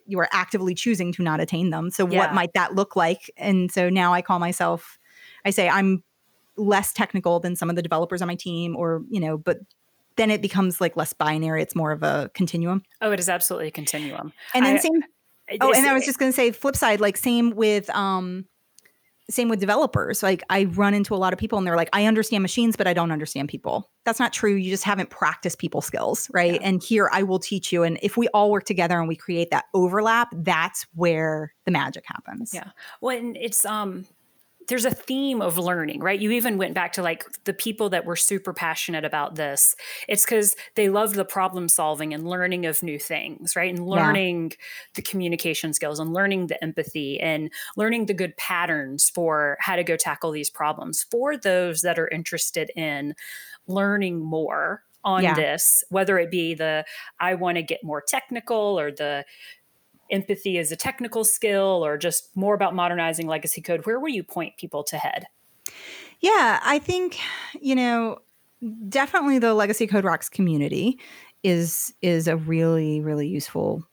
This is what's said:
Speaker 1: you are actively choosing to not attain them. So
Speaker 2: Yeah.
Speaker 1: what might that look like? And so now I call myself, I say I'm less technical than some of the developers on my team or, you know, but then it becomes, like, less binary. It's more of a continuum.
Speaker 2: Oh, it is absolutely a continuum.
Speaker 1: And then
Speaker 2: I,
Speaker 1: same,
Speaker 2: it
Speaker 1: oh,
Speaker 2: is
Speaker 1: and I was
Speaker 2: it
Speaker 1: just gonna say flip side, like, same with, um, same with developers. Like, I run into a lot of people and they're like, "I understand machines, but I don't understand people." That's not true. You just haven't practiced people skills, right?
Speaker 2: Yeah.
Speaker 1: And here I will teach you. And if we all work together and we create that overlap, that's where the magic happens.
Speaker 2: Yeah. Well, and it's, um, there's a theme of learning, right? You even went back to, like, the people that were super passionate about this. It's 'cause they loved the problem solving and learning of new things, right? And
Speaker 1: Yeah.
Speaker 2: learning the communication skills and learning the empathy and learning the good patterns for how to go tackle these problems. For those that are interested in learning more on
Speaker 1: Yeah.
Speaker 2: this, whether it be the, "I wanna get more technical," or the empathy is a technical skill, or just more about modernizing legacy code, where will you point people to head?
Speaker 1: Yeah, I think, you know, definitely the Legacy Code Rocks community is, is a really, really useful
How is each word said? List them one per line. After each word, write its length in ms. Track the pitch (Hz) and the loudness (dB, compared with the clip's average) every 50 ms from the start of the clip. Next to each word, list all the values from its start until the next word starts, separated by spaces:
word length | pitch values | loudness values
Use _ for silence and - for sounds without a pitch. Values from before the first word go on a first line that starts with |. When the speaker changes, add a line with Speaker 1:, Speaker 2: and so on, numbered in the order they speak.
| - | -6
Speaker 1:
you 140 | - 196 180 | -6 -2 0
are 100 | 165 - | 0 2
actively 440 | - 190 180 - - 196 185 180 180 | 0 0 -2 -2 -2 -2 -2 -2 -2
choosing 360 | - - 240 226 180 180 175 170 | 0 0 0 0 0 0 -2 -2
to 100 | - 175 | 0 0
not 160 | 165 156 151 | 0 2 0
attain 320 | 160 - - 165 180 180 | 0 -2 0 0 0 0
them. 180 | 156 160 165 180 | 0 0 -2 -4
So 180 | - - 190 180 | 0 0 0 2
Speaker 2:
Yeah. 120 | 170 180 | 4 2
Speaker 1:
what 140 | 156 147 196 | 2 4 4
might 180 | 190 175 170 - | 2 2 2 2
that 220 | 190 175 - - | 0 0 2 2
look 200 | 190 202 - - | 0 0 0 2
like? 360 | 190 170 165 185 - - - - - | 2 2 2 2 -2 -6 -12 -16 -6
And 340 | - 202 190 185 180 180 | 0 2 2 2 2 2
so 180 | - 196 180 180 | 0 2 2 2
now 240 | 185 190 180 175 180 | 4 4 4 4 4
I 80 | 175 | 2
call 160 | 180 - 185 175 | 2 2 0 0
myself, 600 | 170 175 180 - 180 170 170 170 - - - - _ _ _ - - - - - - | 2 -2 -2 0 0 0 0 -2 -6 -12 -20 -20 _ _ _ -20 -20 -20 -20 -6 -4
I 40 | 196 | -2
say 180 | 190 - 185 175 | 2 2 4 4
I'm 360 | 156 196 190 190 190 180 - _ _ _ _ _ _ _ _ _ _ - | 4 4 4 4 2 0 -2 _ _ _ _ _ _ _ _ _ _ -2
less 360 | 214 202 208 196 196 - - | 2 4 4 4 2 0 0
technical 460 | - 220 - - 190 - 175 175 170 | -2 -2 -2 -2 -2 2 2 2 2
than 160 | 170 175 180 | 2 -2 -4
some 160 | - 170 170 | -2 -2 -2
of 40 | 170 | -2
the 60 | 175 | -2
developers 400 | 170 165 170 160 170 170 185 175 | -2 0 0 0 0 0 -2 -4
on 60 | 185 175 | -4 -4
my 80 | 175 | -4
team 400 | - - 185 170 165 170 170 165 | -6 -6 -6 -6 -4 -4 -4 -4
or, 280 | - 170 165 165 165 - - | -2 -2 -2 -2 -2 -4 -4
you 100 | 220 196 | -2 -2
know, 160 | 165 156 156 | 0 0 -2
but 220 | 151 156 180 - - - - _ _ _ _ _ _ _ _ _ | -2 0 -2 -2 -2 -4 -12 _ _ _ _ _ _ _ _ _
then 140 | - 220 214 | 0 2 2
it 140 | 214 208 - | 2 2 0
becomes, 360 | 190 - 196 190 185 170 - | 0 2 2 2 2 2 0
like, 160 | 185 165 - | 0 0 0
less 180 | 165 160 - - | -2 -4 -4 -2
binary. 500 | - 156 151 156 156 160 160 160 156 156 | 0 0 0 2 0 0 0 0 0 -2
It's 120 | - - | -2 -2
more 160 | 165 160 151 | -2 -2 -2
of 120 | 151 156 156 | -2 0 0
a 260 | 151 147 147 135 - - | 0 0 0 -2 -4 -2
continuum. 480 | - 185 160 - 170 170 175 185 190 - _ _ _ | -2 -2 -2 0 -2 -2 0 -2 -2 -4 _ _ _
Speaker 2:
Oh, 100 | 220 214 | -2 0
it 80 | 202 190 | 0 0
is 100 | 175 196 | 0 -2
absolutely 400 | 175 175 - - 180 170 160 156 | 0 0 0 -2 -2 -4 -6 -6
a 20 | |
continuum. 600 | - 160 147 - - 151 151 143 - - - 156 - - - - - | -8 -6 -6 -6 -4 -4 -6 -6 -8 -10 -10 -12 -14 -18 -14 -2 2
Speaker 1:
And 100 | 254 254 | 4 6
then 120 | 269 269 | 6 6
Speaker 2:
I, 40 | 294 | 6
Speaker 1:
same, 220 | - 320 320 330 277 - _ _ _ _ _ _ _ - | 4 4 2 2 0 -2 _ _ _ _ _ _ _ -10
Speaker 2:
it 100 | 202 202 | -2 2
Speaker 1:
oh, 100 | 254 269 | 4 6
Speaker 2:
is 60 | 233 254 | 6 8
Speaker 1:
and 80 | 277 285 | 6 6
I 60 | 269 | 4
was 100 | 254 254 | 4 2
Speaker 2:
it 20 | |
Speaker 1:
just 140 | 277 262 - | 0 -2 0
gonna 140 | 269 262 254 | 0 0 2
say 180 | - 247 240 | 4 2 2
flip 240 | 226 - - 277 269 | 2 0 -2 -2 0
side, 260 | - 294 233 208 208 | 2 2 2 4 4
like, 160 | 214 208 196 - | 2 2 0 0
same 380 | - 254 240 233 233 233 214 | 0 2 2 4 4 2 2
with, 340 | 208 220 214 208 208 202 - - | 2 2 2 2 2 0 -2 -2
um, 500 | 208 196 196 190 185 185 180 180 185 185 - _ _ _ _ _ - _ _ _ _ _ _ _ _ _ - | -2 0 0 0 0 -2 -4 -6 -8 -10 -14 _ _ _ _ _ -20 _ _ _ _ _ _ _ _ _ -6
same 180 | - - 240 233 | -2 0 2 2
with 120 | 226 190 | 2 2
developers. 640 | 196 190 208 254 311 - - - - - - - - | 2 2 2 2 2 2 2 0 -2 0 -2 0 0
Like, 180 | 190 190 170 - - | 0 0 0 0 0
I 140 | 190 196 196 | 2 2 2
run 320 | 185 170 190 202 202 202 | 2 2 2 2 4 4
into 180 | 208 202 - 214 | 2 2 0 0
a 40 | 190 | 0
lot 160 | 190 185 180 | 0 0 0
of 60 | 180 | -2
people 200 | 220 214 233 202 | -2 -2 -2 0
and 80 | 185 180 | 0 2
they're 80 | 170 | 2
like, 140 | 170 165 - - | 2 2 2 2
"I 120 | 202 208 | 4 4
understand 360 | 220 220 220 214 - 226 202 | 4 4 4 2 2 2 0
machines, 340 | 190 180 - 247 233 226 214 | 0 0 2 2 2 2 2
but 120 | - 202 185 | 2 2 2
I 60 | 175 | 2
don't 180 | 175 170 165 | 2 2 0
understand 360 | 160 151 156 151 - 139 139 147 | 0 -2 -4 -4 -4 -4 -4 -4
people." 440 | - - - - - - 202 - _ _ _ | -6 -6 -6 -4 -4 -4 -4 -6 _ _ _
That's 160 | 240 220 - | -2 0 0
not 140 | 254 226 - | 0 0 0
true. 220 | - - 208 202 | 0 2 2 2
You 160 | 196 185 185 | 2 0 -2
just 120 | 190 190 - | -2 -2 0
haven't 280 | 202 202 190 185 - | 0 0 0 -2 -6
practiced 480 | - - 190 151 165 - - 175 - - | -4 0 0 0 0 0 -4 -6 -6 -4
people 220 | - 165 - - | -6 -4 -4 -4
skills, 480 | - - - - - - - - - - - | -4 -4 -4 -2 -2 -2 -2 -2 -4 -2 0
right? 200 | 180 175 175 175 | 2 2 2 2
Speaker 2:
Yeah. 140 | - - 196 | 2 0 0
Speaker 1:
And 140 | 190 180 | 0 0
here 280 | - - 226 208 196 - - | 0 2 2 4 4 4 4
I 80 | 190 | 2
will 160 | 196 190 185 185 | 2 2 0 -2
teach 340 | - - 202 185 - - | -2 -2 -4 -4 -2 0
you. 120 | 185 170 170 | 2 2 2
And 160 | 170 165 - | 2 0 0
if 160 | - 202 - 233 | -2 -2 0 2
we 100 | 233 - | 0 2
all 200 | - 208 208 208 | 4 4 4 4
work 160 | 208 196 - | 4 2 0
together 320 | - 202 180 170 170 175 170 | -2 0 0 2 2 2 0
and 100 | 165 160 | 0 0
we 80 | 165 | -4
create 360 | - - - 175 170 170 170 | -6 -6 -4 -2 -2 0 0
that 140 | 151 147 - - - | 0 -2 -2 0 2
overlap, 540 | 190 180 180 185 214 214 220 226 233 240 233 - | 2 2 4 2 2 2 4 4 2 2 0 -2
that's 540 | 165 160 185 170 156 165 175 - - - - _ | -4 -2 0 0 2 0 -2 -4 -8 -12 -10 _
where 580 | 165 175 170 165 156 160 160 156 156 156 151 - _ _ | 0 2 2 2 2 0 0 -2 -2 -4 -8 -12 _ _
the 60 | 185 | 0
magic 340 | 180 143 139 135 - - - - | 0 0 0 -2 -6 -10 -14 -14
happens. 480 | - - - - - - 240 - - | -14 -14 -14 -14 -12 -12 -10 -10 -10
Speaker 2:
Yeah. 160 | 175 - 196 - - - - - - | -12 -14 -16 -20 -20 -20 -20 -16 -8
Well, 140 | - 254 254 | -6 -4 -4
and 220 | 240 233 240 226 - | -4 -6 -8 -8 -8
it's, 280 | - 233 196 - - | -8 -4 -2 0 0
um, 420 | 202 214 214 208 196 185 180 190 - _ _ _ _ _ _ _ _ _ _ - - | 0 0 -2 -4 -4 -6 -8 -12 -16 _ _ _ _ _ _ _ _ _ _ -6 -4
there's 180 | 247 254 226 | -2 0 0
a 60 | 247 220 | 0 0
theme 480 | - - - 262 269 277 277 262 226 | -2 -4 -6 -4 -2 0 0 0 0
of 160 | 196 180 160 180 | 0 0 0 0
learning, 420 | 175 175 180 175 160 147 147 139 | 0 0 0 0 -2 -2 -4 -4
right? 200 | 151 180 202 196 | -2 -2 0 0
You 100 | 214 214 | 0 0
even 300 | 233 240 226 247 208 190 | 2 2 2 0 0 0
went 160 | 190 170 165 | -2 -2 -2
back 180 | 185 175 175 - | -2 -2 -2 -4
to, 80 | 196 | -2
like, 240 | 180 170 165 165 - - - - - | -2 -2 -2 -4 -8 -14 -16 -8 -6
the 100 | 202 190 | -6 -6
people 340 | 196 - 226 214 - 214 202 | -4 -4 -6 -4 -2 -2 0
that 160 | 185 170 - | 0 -2 -2
were 100 | 170 170 | -2 -2
super 380 | 165 - - 196 190 190 190 175 | 0 0 0 0 -2 -4 -6 -6
passionate 500 | - 175 165 160 - - - 170 156 156 | -4 -4 -4 -4 -4 -4 -4 -4 -4 -4
about 300 | 147 - 151 143 - 160 | -2 -2 -2 -2 -4 -4
this. 420 | 156 151 143 139 139 - - - - - - - - - - | -6 -6 -4 0 2 4 4 2 0 -6 -12 -12 -12 -6 -2
It's 160 | 208 202 - - | 0 0 2 2
'cause 280 | 240 220 208 196 - - - - - | 2 2 2 2 0 -2 -6 -6 0
they 140 | 220 208 196 | 2 2 4
loved 260 | 196 208 220 208 202 | 4 2 2 2 0
the 100 | 196 185 | -2 -2
problem 420 | 190 - 196 185 185 180 185 175 165 | -2 -2 -2 -2 0 -2 -2 0 2
solving 460 | - - 160 151 156 143 156 156 151 | 2 2 2 0 -2 -2 -4 -6 -6
and 160 | 151 160 175 | -6 -6 -4
learning 380 | 180 185 180 180 180 180 175 160 | -2 -2 0 0 0 -2 -2 -2
of 160 | 156 - - | -2 -2 -4
new 160 | 165 147 143 | -4 -6 -6
things, 560 | - - 165 147 - - - - - 165 - | -6 -6 -6 -6 -6 -8 -12 -8 -6 -4 -2
right? 180 | 180 175 185 180 | 0 -2 -2 -2
And 60 | 175 | -4
Speaker 1:
Yeah. 60 | 175 180 | -4 0
Speaker 2:
learning 680 | 190 185 160 151 160 196 190 180 175 170 165 160 - - - - - - - - _ | 2 4 4 4 4 2 2 0 0 -2 -4 -6 -8 -10 -16 -18 -16 -18 -18 -12 _
the 80 | - | -10
communication 720 | - - - 190 180 170 170 170 - 170 151 - - 156 147 | -8 -6 -4 -2 -2 -2 -2 -2 -2 -4 -4 -2 -4 -2 -2
skills 260 | - 165 147 151 151 | -2 -2 -2 -4 -4
and 140 | 160 160 165 | -4 -2 0
learning 340 | 185 196 196 196 185 180 160 | 0 0 2 0 0 -2 -2
the 160 | - - 160 | -4 -6 -6
empathy 560 | 160 160 - 151 - - 160 143 139 139 - | -6 -4 -4 -6 -4 -6 -6 -6 -4 -4 -4
and 300 | - 165 156 151 156 160 - - - - - 190 | -2 -2 -2 -2 -4 -6 -8 -10 -12 -10 -4 -2
learning 280 | 214 226 233 233 220 | 0 0 0 0 0
the 80 | 190 202 | -2 -2
good 240 | 175 185 165 - - | -2 -4 -6 -6 -8
patterns 720 | - - 185 170 175 180 160 151 139 131 139 143 - - | -6 -2 -2 0 0 0 0 -2 -2 -4 -2 0 0 2
for 480 | - 180 170 160 156 151 147 143 143 - | 2 0 0 2 2 2 2 0 0 -2
how 160 | - - 185 | -2 -2 0
to 80 | 175 175 | 0 0
go 140 | 170 165 165 | 0 0 0
tackle 320 | - 175 147 - - 165 | 0 -2 -4 -4 -4 -4
these 220 | 151 151 143 - | -4 -4 -6 -6
problems. 520 | - - 151 151 156 151 - - 156 - - - | -6 -4 -2 -2 -2 -4 -6 -6 -6 -6 -4 -2
For 260 | - 233 254 285 302 | -2 -2 0 0 -2
those 460 | 247 - 196 185 180 180 175 160 156 | -2 0 2 2 2 2 0 -2 -2
that 160 | 185 180 165 165 | 0 0 0 0
are 100 | 160 - | -2 -2
interested 640 | 160 170 165 - 175 160 - - - 170 156 147 - | -4 -6 -6 -6 -4 -4 -4 -4 -4 -4 -6 -6 -6
in 400 | 165 160 156 147 143 143 147 151 - - - - - - - - - _ | -6 -4 -4 -4 -4 -4 -6 -8 -10 -14 -16 -16 -16 -16 -18 -20 -18 _
learning 540 | - 185 196 196 202 202 208 196 185 175 165 | -4 -2 0 0 2 2 0 0 -2 -2 -4
more 640 | 156 160 160 160 156 - - 151 151 170 196 - - _ _ _ - | -4 -4 -2 -2 -2 -2 -2 -2 -2 -2 -4 -6 -10 _ _ _ -2
on 200 | 202 190 185 180 | 0 2 4 4
Speaker 1:
Yeah. 100 | 165 156 | 4 4
Speaker 2:
this, 500 | 151 156 143 147 160 - - - - - - | 2 2 0 0 2 2 4 4 2 2 0
whether 300 | 180 196 190 185 190 175 | 0 0 2 4 4 2
it 100 | 170 165 | 2 0
be 240 | 175 180 165 165 165 | 0 -2 -2 -2 -2
the, 320 | 156 160 156 156 156 156 - - - - - - _ | -2 -2 0 0 0 -2 -4 -10 -16 -16 -18 -6 _
"I 140 | 175 180 185 | 0 0 0
wanna 300 | 170 180 175 175 170 160 | 0 0 0 0 -2 -2
get 200 | - 165 - - | -4 -6 -6 -6
more 180 | 156 151 147 | -6 -8 -6
technical," 800 | - - - 262 - - 247 233 - - 233 220 208 202 202 175 | -4 -4 -4 -4 -4 -6 -8 -10 -4 -2 -2 0 0 0 0 0
or 120 | 147 147 | -2 -2
the 340 | 143 147 151 147 143 143 139 - - - - - - - _ _ _ _ _ _ _ _ _ _ | -4 -4 -4 -4 -2 -4 -6 -8 -14 -20 -20 -20 -20 -20 _ _ _ _ _ _ _ _ _ _
empathy 460 | 202 196 196 - 202 196 - 196 185 175 | -4 -4 -2 -2 -4 -4 -2 -2 -2 0
is 140 | 165 156 | -2 -2
a 40 | 165 | -4
technical 480 | - - 262 254 - 240 226 - 226 220 | -4 -4 -6 -6 -6 -8 -6 -4 0 0
skill, 600 | 220 - - - 214 202 196 196 190 190 175 160 | 0 0 2 0 0 2 2 2 2 2 0 0
or 120 | 151 147 147 | -2 -2 -2
just 380 | 165 175 - - - - _ | -2 -2 -4 -4 -6 -6 _
more 200 | 190 190 202 208 | -2 0 0 2
about 180 | 185 196 180 185 | 2 0 0 0
modernizing 540 | 185 175 175 175 175 165 165 165 170 165 156 | 0 0 0 0 0 0 -2 -2 -2 -4 -4
legacy 340 | 160 156 156 160 - 180 | -4 -4 -4 -6 -6 -6
code, 240 | - - 170 165 165 | -4 -4 -4 -2 -2
where 140 | 208 226 262 | -2 -4 -2
will 100 | 285 320 | -2 -4
you 140 | 262 196 170 | -4 -4 -6
point 340 | - - 180 165 - - - | -6 -6 -8 -8 -8 -10 -12
people 260 | - - - 147 147 | -14 -10 -8 -8 -6
to 140 | - - 147 | -6 -6 -4
head? 300 | - - - - 180 - _ _ _ _ _ _ _ - - - - - - - - - - _ | -4 -4 -4 -6 -8 -12 _ _ _ _ _ _ _ -14 -14 -14 -18 -18 -18 -18 -20 -20 -8 _
Speaker 1:
Yeah, 400 | - 370 440 392 285 226 202 - - | 2 4 6 6 6 6 4 2 2
I 160 | - 285 294 | 2 2 2
think, 400 | 294 - 359 359 359 349 - - - - - - - - - - | 0 0 -2 0 -2 -2 -4 -6 -8 -8 -8 -10 -12 -14 -14 -6
you 140 | 302 269 269 | 0 2 2
know, 440 | 254 247 240 233 233 226 220 - - - _ _ _ _ _ _ _ 240 220 220 226 220 196 | 4 4 2 2 2 0 -2 -4 -8 -12 _ _ _ _ _ _ _ -10 -10 -10 -10 -10 -2
definitely 500 | 202 269 277 277 - 370 294 285 269 254 | 0 2 2 2 2 2 4 4 4 4
the 140 | 233 233 220 | 4 4 4
Legacy 340 | 214 208 202 214 - 233 202 | 4 4 2 2 0 0 2
Code 160 | 196 202 190 | 2 2 4
Rocks 240 | 185 165 156 - - | 2 0 0 -2 -6
community 720 | - - 190 175 160 147 143 147 151 147 180 240 262 - - - - - - - _ _ - | -2 0 2 2 4 2 0 0 0 0 0 0 0 -2 -6 -16 -20 -20 -20 -20 _ _ 0
is, 500 | 190 175 170 170 160 - - - - - _ | 2 2 2 2 0 -2 -4 -6 -6 -8 _
is 260 | - 185 170 165 160 170 | 0 2 2 2 2 2
a 80 | 160 165 | 0 0
really, 640 | 156 160 165 160 165 165 165 160 156 156 151 151 | 0 0 2 2 4 4 4 2 2 0 0 -2
really 260 | 151 156 151 147 147 151 | -2 -2 -2 -2 -2 -2
useful 600 | 190 147 - - - 165 - - - 160 - - | -2 -4 -6 -4 -4 -2 -2 -2 -2 -4 -6 -10